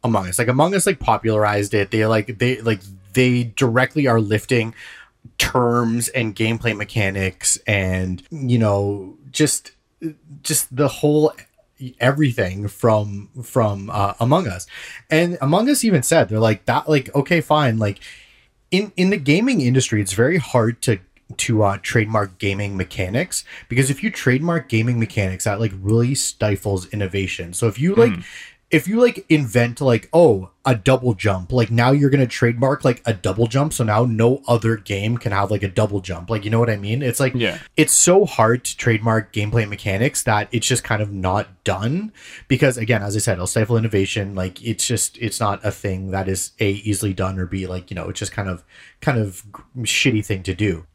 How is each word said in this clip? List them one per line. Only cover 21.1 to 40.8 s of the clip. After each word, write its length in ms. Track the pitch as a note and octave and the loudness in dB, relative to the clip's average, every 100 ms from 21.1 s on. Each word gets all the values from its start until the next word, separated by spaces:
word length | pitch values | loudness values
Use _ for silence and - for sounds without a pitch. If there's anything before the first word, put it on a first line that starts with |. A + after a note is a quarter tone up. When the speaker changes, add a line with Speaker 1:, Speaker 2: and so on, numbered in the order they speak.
| _ _ - | _ _ -8
Speaker 1:
to, 260 | - A2 | -2 2
uh, 160 | G#2 G2 | 2 0
trademark 560 | - A#2+ G#2+ A2 G2+ F2+ | -2 0 0 -2 -4 -6
gaming 380 | G2+ G2 G2+ F#2+ | -6 -4 -6 -6
mechanics, 680 | F2+ - F#2 A2+ F3+ - - - - | -8 -6 -4 -4 -4 -6 -10 -20 -4
because 220 | A#2+ C3+ | 0 0
if 120 | C3+ | 0
you 80 | - | -4
trademark 580 | - - B2+ E3 E3+ - | -2 0 2 0 -2 -2
gaming 300 | A2 A#2 A#2+ | 0 0 0
mechanics, 460 | A2+ - F#2+ F#2 | -2 -2 -2 -2
that, 160 | - G2+ | -4 -2
like, 120 | A2+ F#2+ | -2 -2
really 340 | G2 A2+ A#2+ | 0 2 2
stifles 720 | C3+ - - G#2+ G2+ G#2 G2 F2+ | 0 -4 -2 -2 -2 -2 -4 -4
innovation. 640 | G#2+ G2 G2 F#2 - E2+ | -6 -4 -2 -4 -6 -10
So 160 | F2 A#2 | -2 -2
if 100 | G#2 | 0
you, 160 | E3 | 0
like, 180 | G3+ A#3 | 4 4
Speaker 2:
Mm. 120 | F2 - - - _ _ | 2 -10 -18 -20 _ _
Speaker 1:
if 160 | - E3+ | 0 2
you, 120 | A3 | 2
like, 240 | A#3+ A#3 - | 2 2 2
invent, 500 | D#3 B2+ A#2+ A#2 B2 | 2 2 0 0 0
like, 280 | C#3 A2+ - | 2 2 2
oh, 380 | D#3+ E3+ G2+ F#2 _ - | 4 6 4 -2 _ 0
a 80 | |
double 400 | A#2+ A2+ C3 B2 | 0 2 2 2
jump, 380 | G#2 G#2+ F#2+ F2+ | 0 0 -2 -2
like, 180 | B2+ A2 | 0 2
now 200 | A#2 A#2+ | 2 4
you're 200 | C#3+ C#3+ | 4 4
gonna 160 | C#3 B2 | 4 2
trademark, 580 | - A#2+ A#2 C3 C#3+ | 2 0 2 0 0
like, 160 | C#3 A#2+ - | 0 0 -2
a 60 | |
double 320 | G#2 G#2 F#2 A#2 | -2 -2 0 0
jump, 260 | C3 D3+ | 2 0
so 100 | - | 0
now 200 | A2+ G#2+ | 0 2
no 380 | B2 A2 A#2 C3 - | 2 4 2 2 0
other 300 | A#2+ A2+ A2+ | 0 2 -2
game 400 | - G2+ G#2 A#2+ | -4 -4 -2 -2
can 140 | A#2+ | -2
have, 180 | G2 G2 | -2 0
like, 120 | G#2 | -2
a 60 | G2 | -2
double 320 | F2+ G#2+ G2+ | 0 0 -2
jump. 280 | F#2 E2+ F2 | -6 -10 -6
Like, 140 | A2 | -6
you 60 | G#2 | -2
know 100 | A2+ | 0
what 80 | A#2 | 2
I 60 | G#2 | 0
mean? 240 | G2+ A#2 | -2 -2
It's 180 | C3+ A#2 | -2 0
like, 120 | C3 | -2
Speaker 2:
Yeah. 240 | B2+ A2 F2 - - | 0 -2 -4 -6 0
Speaker 1:
it's 180 | D3+ | 2
so 300 | - - F#3 G3+ | 4 6 4 4
hard 380 | - A2+ B2 | 2 2 2
to 120 | - - | -4 -4
trademark 560 | B2 A2 A2+ A2 G#2 | 0 0 2 0 -2
gameplay 340 | - G#2 A#2 G#2 | -6 -2 -2 -2
mechanics 540 | G2+ - G2 B2 - | -6 -4 -2 -2 -2
that 240 | - G#2+ G#2 | 0 -2 0
it's 140 | A#2 - | -4 -2
just 180 | B2 | -2